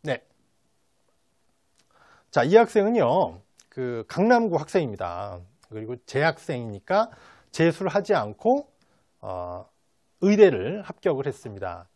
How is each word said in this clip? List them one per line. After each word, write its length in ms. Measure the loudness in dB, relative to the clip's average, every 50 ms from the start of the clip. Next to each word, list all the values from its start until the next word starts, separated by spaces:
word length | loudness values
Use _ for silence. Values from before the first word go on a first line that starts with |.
네. 200 | -4 -6 -6 -6 _ _ _ _ _ _ _ _ _ _ _ _ _ _ _ _ _ _ _ _ _ _ _ _ _ _ _ _ _ _ _ _ _ _ _ _ _ _ _ _ _ _
자, 120 | 0 0
이 140 | 2 6 6
학생은요, 840 | 6 6 6 2 0 2 2 2 2 2 2 2 2 0 -2 -4 -16 _ _ _ _ _ _
그 360 | _ -8 -8 -6 -6 -8 -10 -8
강남구 480 | -2 0 2 4 4 2 2 0 -2
학생입니다. 840 | -4 -4 -2 -2 -2 -2 -2 -6 -8 -8 -8 -6 -8 -10 -10 -12 -14 -16 _ _ _ _ _
그리고 280 | -14 -12 -12 -12 -12 -14 _
재학생이니까 1040 | -6 -4 0 0 0 -2 -4 -10 -8 -8 -8 -8 -10 -12 -14 _ -2 0 0 0 -2 -8 -20 -20 -20 -20 _ _ _
재수를 400 | -2 2 2 2 2 0 -6 -2
하지 240 | -2 -2 0 2 0
않고, 540 | 0 0 -4 -8 _ 2 2 2 2 0 _ _ _ _ _ _ _ _ _ _ _
어, 460 | -12 -10 -10 -8 -8 -10 -10 -14 -14 _ _ _ _ _ _ _ _ _ _ _
의대를 600 | 2 2 8 8 8 8 6 2 -4 -4 -6 -8
합격을 440 | -10 -14 -16 _ -4 -2 -2 -2 -4
했습니다. 600 | -8 -8 -10 -14 -16 -12 -10 -10 -10 -10 -12 -16 _ _